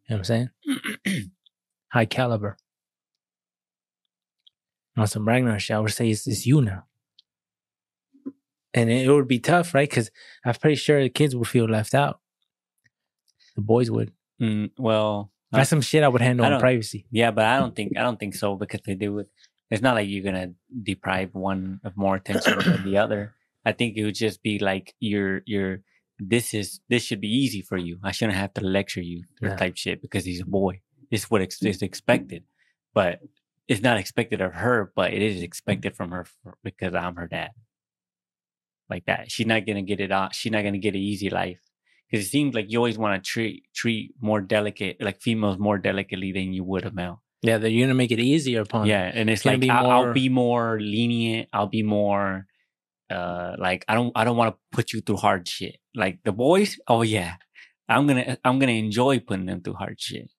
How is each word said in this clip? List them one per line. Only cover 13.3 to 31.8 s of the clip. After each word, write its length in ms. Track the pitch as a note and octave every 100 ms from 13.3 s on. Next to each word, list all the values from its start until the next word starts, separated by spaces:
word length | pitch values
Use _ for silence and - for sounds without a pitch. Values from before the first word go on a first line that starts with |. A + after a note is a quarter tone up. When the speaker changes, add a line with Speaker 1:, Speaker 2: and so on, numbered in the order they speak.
| _ _ -
Speaker 1:
The 60 |
boys 280 | G2+ A2+ A#2+
would. 220 | A2 A2 - _ _
Speaker 2:
Mm, 300 | A#2 G#2+ G#2+ -
well, 520 | A#2+ A2 G#2+ G#2 G#2 _ _
Speaker 1:
That's 180 | - C3+
Speaker 2:
I 20 |
Speaker 1:
some 100 | D#3
shit 200 | B2+ D#3
I 60 | D3
would 140 | B2
handle 220 | B2+ B2
Speaker 2:
I 40 | A#2+
Speaker 1:
in 40 |
Speaker 2:
don't 80 | C#3+
Speaker 1:
privacy. 460 | B2 B2+ G#2+ A2 -
Speaker 2:
Yeah, 200 | A2+ A#2
but 120 | G#2+
I 140 | A2 C3
don't 160 | C3 -
think, 200 | G2+ G2
I 20 |
don't 160 | A#2+ A2
think 160 | G#2
so, 220 | F#2 G#2 G2
because 240 | G2+ - -
they 80 |
do 240 | F#2+ G2+ G2+
it. 100 | G2+ _ _ _ _
It's 120 | A2
not 120 | B2+
like 140 | A#2+ G#2
you're 160 | G2+
gonna 280 | F#2+ F#2 F2+ F2 _ B2+
deprive 520 | G2+ F#2+ G2 F#2 F#2+
one 460 | F#2+ F#2+ F#2+ F#2+ F#2+
of 100 | G#2 F#2
more 200 | G2 F#2+
attention 420 | - G2+ - -
than 240 | - C3+
the 120 | F#2+ G2
other. 360 | A2 G#2 G#2 - _ _
I 80 | -
think 240 | G#2+ A#2+ G#2
it 80 |
would 100 | G#2+
just 280 | F#2+ A2+ G2
be 160 | A2+ G#2
like, 360 | G2 F#2+ F#2 _
you're, 420 | A2+ G#2 G2 F#2+ -
you're, 360 | G2+ F#2+ F#2+ - _ _ -
this 340 | G2 A#2 A2+
is, 260 | A2 G2 - -
this 140 | A#2
should 180 | - G#2
be 80 | G#2
easy 340 | A#2+ C3+ G#2
for 140 | F2+ F#2+
you. 200 | F2 F2
I 80 | G2
shouldn't 240 | F#2 A2+ F#2+
have 140 | G2
to 80 | -
lecture 400 | F#2+ F#2+ G2 -
you, 220 | F2 F2 F2 _
Speaker 1:
Yeah. 160 | A2 F#2+
Speaker 2:
type 200 | F#2 F2
shit, 240 | - E2+
because 220 | - G2+
he's 160 | F2 F2
a 60 | F2+
boy. 340 | G2 F#2+ F2+ _ _ -
It's 200 | A2 -
what 120 | A2
ex-, 200 | F#2+ -
is 200 | G2+ F#2+